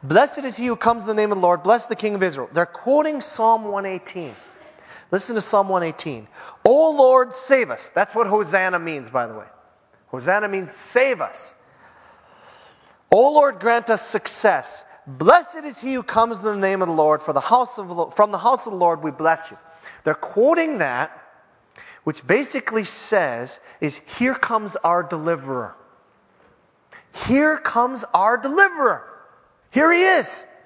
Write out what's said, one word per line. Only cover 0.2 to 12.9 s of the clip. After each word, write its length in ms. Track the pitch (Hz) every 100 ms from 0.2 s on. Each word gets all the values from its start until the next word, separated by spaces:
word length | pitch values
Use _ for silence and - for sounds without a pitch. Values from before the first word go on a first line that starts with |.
| 277 -
is 180 | 269 226
he 80 | 247
who 100 | 233
comes 280 | 226 233
in 40 | 208
the 60 |
name 180 | 214 208
of 60 | 202
the 40 |
Lord, 220 | 180 175
blessed 240 | 165 233 233
the 80 | 220
King 200 | 214 202
of 60 |
Israel." 280 | 185 139 117
They're 140 | 156 170
quoting 560 | - - 285 311 294
Psalm 420 | - - 226 226
one 220 | 214 196 196
eighteen. 500 | 185 185 185 156 104 - - - - - - _
Listen 260 | 185 196 226
to 60 |
Psalm 280 | - 208 196
one 140 | 185
eighteen. 440 | 170 156 165 120 107 - - - 202
"O 260 | 269 320
Lord, 420 | 294 262 262 247
save 380 | - - 269 202
us." 180 | 117 - -
That's 180 | 202
what 140 | 220 220
Hosanna 500 | 214 185 185 185 180
means, 320 | 165 151 117
by 160 | 127 117
the 80 |
way. 140 | 107 101 _ _ _ _ _ _
Hosanna 420 | 131 127 196 208
means 240 | 196 180
save 480 | - - 240 269 226
us. 340 | 113 - - _ _ _ - _ _ _ _ _ - - - _ _